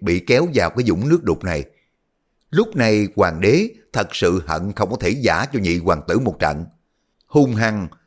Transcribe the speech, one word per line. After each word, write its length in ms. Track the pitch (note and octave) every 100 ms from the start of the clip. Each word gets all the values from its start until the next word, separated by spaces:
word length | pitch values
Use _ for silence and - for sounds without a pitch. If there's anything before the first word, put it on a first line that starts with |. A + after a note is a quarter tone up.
bị 180 | G2+ F2+
kéo 280 | - B2 E3+
vào 160 | B2+ A#2
cái 160 | - A#2+
vũng 220 | F2 C3+
nước 140 | E3+
đục 200 | G#2+ D#2+
này. 220 | F#2 D#2 - _ _ _ _ _ _ _ _
Lúc 260 | D#3 A3 F3
này 320 | A2+ G#2+ G2+ -
hoàng 260 | F#2 D#2+
đế 280 | F#2+ D3+ A3 - _
thật 220 | A#2+ G2+ -
sự 280 | F2+ F2+ D#2+
hận 240 | D#2+ F#2+
không 200 | G2 F#2+
có 60 | A#2
thể 100 | F#2
giả 360 | C3 A2+ E2 C#3
cho 60 | B2+
nhị 180 | F#2 E2+
hoàng 240 | E2+ D#2+ -
tử 120 | G2
một 200 | B2 D#2+
trận. 260 | D#2 D2 E2+ _ _ _ _ _ _
Hung 280 | D3+ C3 A2
hăng 320 | A2+ G#2 E2+ -